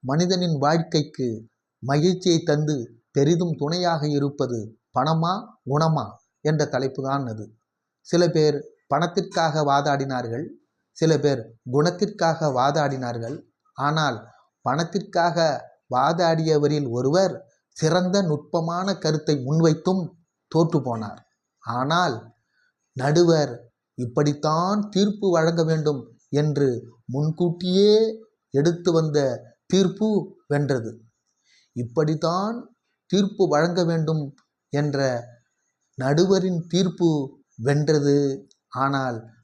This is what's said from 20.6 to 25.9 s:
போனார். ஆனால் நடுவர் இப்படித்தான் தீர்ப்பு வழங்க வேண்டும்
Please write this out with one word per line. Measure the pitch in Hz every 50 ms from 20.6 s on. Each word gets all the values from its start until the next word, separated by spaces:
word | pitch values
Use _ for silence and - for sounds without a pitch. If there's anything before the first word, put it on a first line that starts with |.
| 165 160 165 156
போனார். | 120 127 117 113 110 101 - - _ _ _ _ _ _ _ _ _
ஆனால் | - 117 120 131 143 160 175 180 165 131 110 - 117 _ _ _ _ _ _ _ _ _ _ _ _ _ 123
நடுவர் | 123 143 151 170 175 170 165 156 147 135 120 120 - - _ _ _ _ _ -
இப்படித்தான் | 123 120 - 151 147 147 143 143 - 151 156 165 175 185 202 208 202 208
தீர்ப்பு | - 185 202 214 208 - - 196
வழங்க | 175 165 160 165 170 170 165
வேண்டும் | 156 160 156 151 151